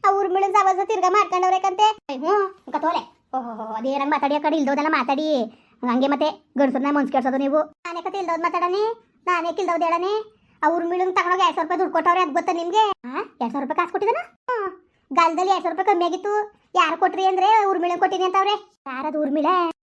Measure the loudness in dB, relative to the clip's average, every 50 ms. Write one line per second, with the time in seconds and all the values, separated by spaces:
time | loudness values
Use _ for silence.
0 | 2 2 2 2 0 0 2 0 0 4 4 4 4 4 2 0 0 -2 0 2
1 | 2 4 4 2 2 2 0 0 2 2 2 2 0 -2 2 4 2 2 2 -2
2 | _ -10 -8 -4 0 0 2 2 0 -2 -6 _ _ -8 -6 -2 -2 0 -2 -2
3 | -6 -8 _ _ _ _ -8 -6 -6 -6 -10 -10 -10 -10 -8 -6 -4 -4 -2 -2
4 | 0 0 0 0 0 0 0 0 0 0 0 0 0 0 0 0 0 0 0 0
5 | 0 0 -2 -2 0 0 0 0 -2 -4 -8 _ _ _ _ _ -4 -2 0 2
6 | 2 2 0 0 0 -2 -2 -6 _ _ _ 0 0 2 0 -2 -2 0 0 0
7 | 0 0 0 0 0 0 -2 0 -2 0 0 0 -2 -2 -10 _ _ -10 -10 -8
8 | -8 -6 -6 -4 -4 -2 -2 -2 -2 -2 -2 0 0 0 0 0 0 -2 -4 -8
9 | _ _ _ _ _ -2 -2 0 -2 -4 -4 -2 -2 -2 0 0 2 0 0 0
10 | 0 -2 -2 -2 -4 -8 _ _ _ _ _ _ 0 2 2 2 0 -2 0 0
11 | 0 0 0 0 2 2 2 2 2 2 2 -2 -2 -2 -2 -2 -2 0 0 0
12 | 2 4 2 2 2 0 -2 -2 -2 -2 -4 -2 -4 0 2 2 2 2 0 _
13 | -10 -10 -8 -8 -10 -10 _ _ -6 -4 -4 -6 -6 -2 -2 -2 -2 -2 -2 -2
14 | 0 0 0 -2 -4 -10 _ _ _ -6 -4 -4 -4 -6 -8 -12 _ _ _ _
15 | _ _ 2 2 2 2 2 0 0 0 0 0 0 -4 -2 0 2 2 2 2
16 | 2 0 -2 -4 -4 -2 -2 -2 -4 -4 _ _ _ _ 2 2 2 2 2 0
17 | 0 0 0 2 0 0 2 2 4 4 4 4 4 2 0 0 0 -2 0 0
18 | 0 0 0 0 -2 0 2 2 2 2 0 -2 -6 _ _ _ _ -12 -10 -6
19 | -6 -4 -2 -2 -2 0 0 0 2 2 2 2 0 -2 -4 _